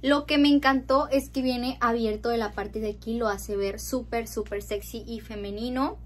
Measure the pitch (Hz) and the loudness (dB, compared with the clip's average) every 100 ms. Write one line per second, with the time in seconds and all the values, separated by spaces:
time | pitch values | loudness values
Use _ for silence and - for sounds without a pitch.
0 | 262 285 285 294 285 285 269 269 262 262 | 4 2 4 4 6 6 6 2 4 2
1 | 285 277 269 269 254 247 247 269 240 233 | 4 2 0 -2 -2 0 -4 0 0 2
2 | 226 214 233 233 208 - 202 214 220 208 | 0 0 0 0 -2 -4 -6 -4 -4 -6
3 | - 233 226 196 196 202 196 208 - 262 | -6 -2 0 -2 -4 -2 -2 -4 -4 -4
4 | 240 233 226 - 208 208 208 208 - 233 | -2 -4 -4 -6 -4 -6 -4 -6 -6 -12
5 | 220 226 - 214 202 202 240 254 285 427 | -10 -10 -10 -10 -8 -6 -4 -2 -2 -4